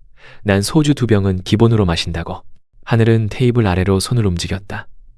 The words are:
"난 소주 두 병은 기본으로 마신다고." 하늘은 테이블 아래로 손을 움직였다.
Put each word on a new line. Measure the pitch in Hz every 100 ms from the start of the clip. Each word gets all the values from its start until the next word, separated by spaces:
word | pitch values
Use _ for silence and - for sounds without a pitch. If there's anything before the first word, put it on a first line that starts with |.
| - - - -
"난 | 104 98
소주 | 101 160 147
두 | 139 120
병은 | 104 98 92
기본으로 | 92 107 113 113 92
마신다고." | 82 - 82 82 - - - _ _
하늘은 | - 117 113 113 110
테이블 | - 123 120 107
아래로 | 90 92 95
손을 | - 123 101
움직였다. | 85 - 98 98 - - - -